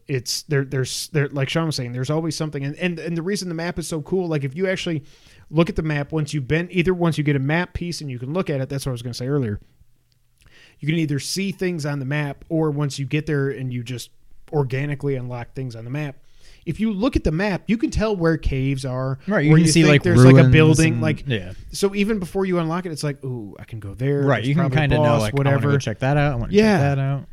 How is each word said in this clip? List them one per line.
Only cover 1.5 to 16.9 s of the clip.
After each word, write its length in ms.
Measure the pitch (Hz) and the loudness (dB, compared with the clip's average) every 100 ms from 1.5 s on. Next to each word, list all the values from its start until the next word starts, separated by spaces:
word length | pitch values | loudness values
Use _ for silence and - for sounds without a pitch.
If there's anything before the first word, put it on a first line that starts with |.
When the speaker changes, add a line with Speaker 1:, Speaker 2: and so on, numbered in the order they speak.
| 165 165 | -2 -2
Speaker 1:
was 80 | 139 | -4
saying, 160 | 123 | -6
there's 180 | 123 131 | -6 -4
always 260 | 151 165 - | -2 -4 -4
something. 280 | 156 147 | -6 -6
And, 120 | 139 151 | -8 -4
and, 200 | 180 170 | -6 -4
and 180 | 156 170 | -6 -6
the 60 | |
reason 280 | 165 208 185 | -4 -4 -6
the 40 | 160 | -6
map 220 | 170 175 | -6 -6
is 100 | 160 | -6
so 140 | 165 | -8
cool, 260 | 143 185 180 | -4 -4 -2
like, 160 | 151 | -4
if 120 | 135 139 | -4 -4
you 100 | 190 | -4
actually 360 | 190 - 160 - - - - - | -4 -4 -6 -8 -18 -20 -20 -6
look 180 | 151 170 | 0 0
at 60 | 202 | 0
the 80 | |
map, 280 | 156 147 143 | -4 -4 -4
once 220 | 160 147 | -4 -4
you've 140 | 151 120 | -4 -2
been, 200 | 151 175 | -2 -2
either 240 | 180 170 185 | -2 0 0
once 240 | 170 151 | 0 0
you 40 | |
get 120 | 147 143 | 0 0
a 40 | |
map 360 | 135 160 180 - | 0 -2 -2 -6
piece 260 | 175 165 | -8 -10
and 80 | 147 | -10
you 80 | 123 | -10
can 160 | 127 | -6
look 160 | 170 185 | -4 -4
at 100 | 139 | -4
it, 80 | 131 | -4
that's 200 | 139 139 | -6 -6
what 40 | |
I 20 | |
was 100 | 123 | -8
gonna 100 | 123 | -8
say 140 | 120 127 | -8 -4
earlier. 320 | 143 120 101 - _ _ _ _ _ _ _ _ - - _ | -2 -2 -4 -10 _ _ _ _ _ _ _ _ -20 -20 _
You 80 | 143 | -4
can 80 | 165 | -2
either 220 | 156 143 | 0 -2
see 320 | - 175 196 | -4 -6 -6
things 340 | 190 185 175 147 | -4 -4 -4 -6
on 140 | 143 | -6
the 60 | 131 | -6
map, 400 | 147 147 135 - | -4 -4 -8 -6
or 220 | 165 160 | -2 -2
once 260 | 143 147 135 | -2 -4 -4
you 80 | 135 | -4
get 220 | 151 156 | -4 -2
there 220 | 147 139 | -2 -2
and 200 | 127 127 | -4 -8
you 120 | 123 | -8
just 260 | 120 123 - - - - - | -8 -10 -14 -20 -20 -20 -6
organically 640 | 156 135 131 147 143 143 131 | -2 -2 -2 -4 -4 -4 -6
unlock 360 | 123 123 117 | -6 -10 -12
things 220 | - 131 113 | -10 -12 -10
on 80 | |
the 80 | 113 | -10
map. 240 | 139 151 - - - - - - | -8 -8 -10 -20 -20 -20 -14 -8
If 140 | 156 | -4
you 120 | 220 | -2